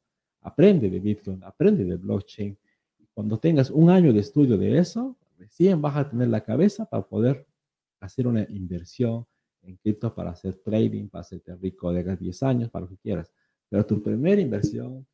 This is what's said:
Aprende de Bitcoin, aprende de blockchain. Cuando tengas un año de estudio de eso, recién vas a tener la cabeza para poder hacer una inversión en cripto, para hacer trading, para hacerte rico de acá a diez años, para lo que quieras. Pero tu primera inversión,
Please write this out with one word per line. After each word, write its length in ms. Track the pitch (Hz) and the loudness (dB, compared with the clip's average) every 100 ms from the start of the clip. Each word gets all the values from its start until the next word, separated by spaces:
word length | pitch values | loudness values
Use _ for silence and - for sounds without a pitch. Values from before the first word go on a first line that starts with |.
| _ _ _ _ | _ _ _ _
Aprende 500 | - - 196 175 101 | -8 4 6 6 0
de 80 | 92 | -2
Bitcoin, 440 | 104 104 101 95 | -2 -4 -6 -12
aprende 400 | 92 - 190 190 | -14 0 2 2
de 120 | 90 90 | 0 -4
blockchain. 600 | 98 104 - - 101 101 _ _ _ _ _ | -4 -6 -6 -10 -10 -10 _ _ _ _ _
Cuando 240 | - 107 110 | -10 -6 -2
tengas 320 | 165 151 131 | 2 2 2
un 200 | 151 170 | 6 6
año 220 | 185 160 | 8 6
de 80 | 107 | 4
estudio 380 | 101 147 135 98 | 2 2 4 4
de 180 | 98 143 | 4 2
eso, 400 | 175 226 262 - _ _ | 0 -4 -8 -12 _ _
recién 420 | 98 - 185 170 | -20 0 2 2
vas 160 | 147 147 | 0 -2
a 120 | 143 | -4
tener 180 | 117 123 | -2 0
la 160 | 110 | 0
cabeza 420 | - 123 202 - | -2 0 0 0
para 220 | 220 110 - | -6 -8 -4
poder 400 | 101 123 139 - _ _ _ _ _ | 0 0 0 -8 _ _ _ _ _
hacer 260 | 98 - 123 | -12 -6 -2
una 160 | 113 98 | -2 -4
inversión 760 | 101 90 87 87 - 117 117 117 _ _ _ | -8 -8 -10 -10 -4 -4 -4 -10 _ _ _
en 140 | 92 92 | -20 -8
cripto, 360 | 107 104 113 | -6 -4 -6
para 180 | 92 87 | -6 -10
hacer 260 | 87 95 92 | -8 -10 -10
trading, 520 | - 110 110 107 101 | -4 0 0 -2 -10
para 120 | 85 | -14
hacerte 340 | 85 87 - | -16 -16 -18
rico 380 | 90 95 - 87 | -10 -8 -6 -4
de 80 | 87 | -2
acá 120 | 87 | -4
a 40 | 90 | -6
diez 260 | 90 - | -8 -4
años, 280 | 135 123 117 | -2 -2 -4
para 160 | 87 87 | -8 -12
lo 20 | |
que 80 | 92 | -12
quieras. 360 | 113 87 82 _ _ _ _ | -8 -8 -8 _ _ _ _
Pero 160 | 101 | -2
tu 160 | - 104 | 0 -2
primera 400 | - 110 160 202 | -2 -2 2 2
inversión, 640 | 143 107 104 117 123 131 135 | 0 -2 -4 -4 -10 -14 -20